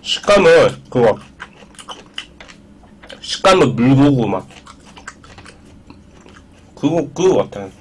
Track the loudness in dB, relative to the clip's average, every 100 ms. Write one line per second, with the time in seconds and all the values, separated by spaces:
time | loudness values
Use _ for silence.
0 | -8 -8 0 2 4 4 4 -2 -8 0
1 | 0 0 -10 -20 -20 -20 -20 -20 -20 -20
2 | -20 -20 -20 _ -20 -20 -20 -20 -20 -20
3 | -20 -20 -14 -2 0 2 2 0 2 4
4 | 4 2 -2 -6 -10 -20 -20 -20 -20 -20
5 | -20 -20 -20 -20 -20 -20 -20 -20 -20 -20
6 | -20 -20 -20 -20 -20 -20 -20 -8 -4 -4
7 | -6 -4 -2 0 -4 -10 -16 -18